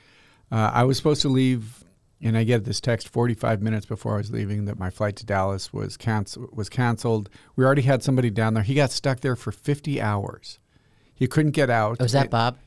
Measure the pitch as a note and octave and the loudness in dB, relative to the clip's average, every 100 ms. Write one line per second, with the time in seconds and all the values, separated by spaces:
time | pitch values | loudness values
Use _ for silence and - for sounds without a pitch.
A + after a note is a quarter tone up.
0 | _ _ _ _ - A2+ A2 A#2 B2+ C3 | _ _ _ _ -6 0 2 2 2 2
1 | D#3 C#3+ C#3+ C3 C3 B2+ A2 - - _ | 0 2 2 4 4 2 -4 -16 -20 _
2 | _ - A2+ A2+ A2+ A#2+ A#2+ G#2+ - A#2 | _ -6 0 2 2 2 0 -4 -2 -2
3 | - A#2+ A#2+ A2 A#2 G#2+ A2 A2 - A2 | -2 -2 0 0 0 0 0 -2 -4 -8
4 | A2 G#2 G#2 A2+ G2+ G#2 G2+ G#2+ F#2 - | -4 -4 -4 -6 -4 -4 -4 -4 -6 -4
5 | G#2 G2+ G#2 G2 G2 G2 - G#2 G2 - | -4 -4 -4 -2 0 -4 -6 -8 -8 -6
6 | A2 A2 G2+ - A#2+ A2+ G2+ - A#2+ A2+ | -2 -2 -4 -10 -12 -10 -6 0 0 0
7 | A#2+ A2 G2+ - - - C3 C#3+ B2+ C3 | 0 -2 -4 -14 -8 2 4 4 4 2
8 | - C3 A#2+ G#2 A2 A2 G#2 C3+ C#3 - | 2 2 2 2 0 0 0 2 0 0
9 | C#3+ B2 C3+ B2 - - - C#3+ D3+ C#3 | -2 -2 -2 -4 -6 -6 -4 -4 -2 -2
10 | G#2+ G#2 F#2+ - - - _ _ _ _ | 0 -2 -4 -10 -18 -20 _ _ _ _
11 | _ - B2+ D3+ D3+ C#3+ C3 A#2 G#2+ A#2 | _ -4 0 2 2 2 2 4 2 0
12 | B2 C#3 - A#2 A#2+ C3 | 2 2 2 2 0 -2